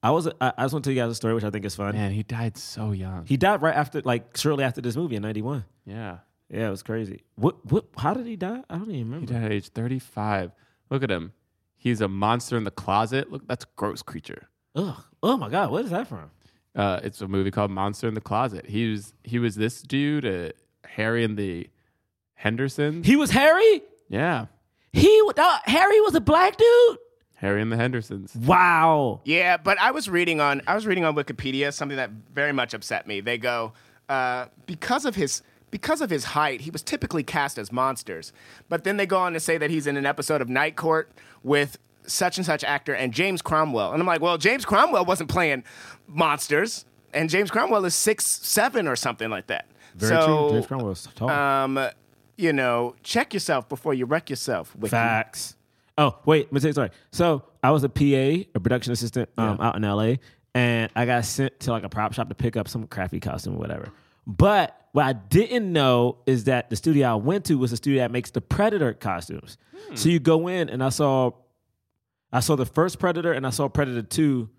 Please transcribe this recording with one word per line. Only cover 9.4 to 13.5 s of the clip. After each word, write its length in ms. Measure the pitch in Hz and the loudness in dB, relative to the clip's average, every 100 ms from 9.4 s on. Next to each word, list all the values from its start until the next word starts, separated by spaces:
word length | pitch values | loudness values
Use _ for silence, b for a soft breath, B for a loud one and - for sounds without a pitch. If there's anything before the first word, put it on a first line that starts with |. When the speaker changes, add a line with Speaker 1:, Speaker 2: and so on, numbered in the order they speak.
| 110 | -4
Speaker 2:
at 60 | |
age 180 | 104 - | -4 -6
thirty-five. 840 | - 117 131 - - 107 101 90 _ _ _ _ | -8 -6 -6 -8 -6 -4 -2 -4 _ _ _ _
Look 100 | 135 | -4
at 80 | 131 | -2
him. 240 | 92 85 _ _ _ _ _ | -2 -4 _ _ _ _ _
He's 260 | 123 113 | -2 0
a 60 | 104 | -2
monster 480 | 98 104 123 - 120 | 0 0 0 -2 -4
in 80 | 104 | -4
the 60 | |
closet. 600 | - - 101 110 131 - | -8 -2 0 0 -4 -6
Look, 160 | - | -12
that's 180 | - | -10